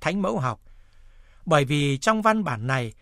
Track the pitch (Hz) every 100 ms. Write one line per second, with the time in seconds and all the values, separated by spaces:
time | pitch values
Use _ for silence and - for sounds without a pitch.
0 | 151 196 190 220 127 110 - - - -
1 | - - - - - 151 135 147 143 139
2 | 220 220 220 220 175 117 120 135 117 -